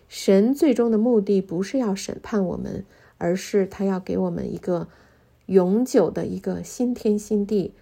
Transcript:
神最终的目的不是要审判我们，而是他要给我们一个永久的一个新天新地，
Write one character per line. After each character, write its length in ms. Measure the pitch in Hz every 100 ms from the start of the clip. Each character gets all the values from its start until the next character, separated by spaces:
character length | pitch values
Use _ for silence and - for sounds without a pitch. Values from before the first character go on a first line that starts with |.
| _
神 460 | - - 196 226
最 220 | 277 320
终 160 | 226 233
的 80 | 214
目 220 | 240 226
的 200 | 196 196
不 220 | 190 170
是 160 | 196 269
要 160 | 226
审 240 | 196 - -
判 240 | - 214
我 120 | 185 -
们， 280 | - - 196 _ _ -
而 180 | 170 185
是 280 | - 208
他 200 | 190 -
要 160 | 196 190
给 180 | 190 180
我 100 | 185
们 240 | 170 -
一 60 | 170
个 300 | - 175 170 - _ _ _ _ -
永 380 | 190 180 214
久 260 | 254 247 165
的 160 | - -
一 140 | 185
个 240 | 190 175
新 280 | 175 - 247
天 240 | 240 220 208
新 300 | - 208 202
地， 260 | 208 - -